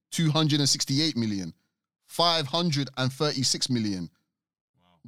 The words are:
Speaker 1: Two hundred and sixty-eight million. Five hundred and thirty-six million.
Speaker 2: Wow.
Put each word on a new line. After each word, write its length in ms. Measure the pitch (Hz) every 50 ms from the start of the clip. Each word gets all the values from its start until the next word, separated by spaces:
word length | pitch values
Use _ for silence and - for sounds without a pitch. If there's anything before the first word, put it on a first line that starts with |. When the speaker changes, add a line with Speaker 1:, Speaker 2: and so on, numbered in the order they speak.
| _ -
Speaker 1:
Two 200 | - - 165 156
hundred 280 | 147 160 160 151 151 147
and 80 | 143 131
sixty-eight 480 | - 127 - - 135 143 160 160 -
million. 380 | 117 113 110 104 98 90 82 - _ _ _ _ _ _ _ _ _ _ _
Five 380 | - - 165 175 165 165 151
hundred 440 | 131 - 170 175 175 143 143 139 - - 131
and 120 | 131 127
thirty-six 600 | 135 - 156 151 123 131 123 - - - - -
million. 400 | 127 120 110 104 98 90 85 78 _ _ _ _ _ _ _ _ _ _ _ _ _ _
Speaker 2:
Wow. 180 | _ _ _ _ _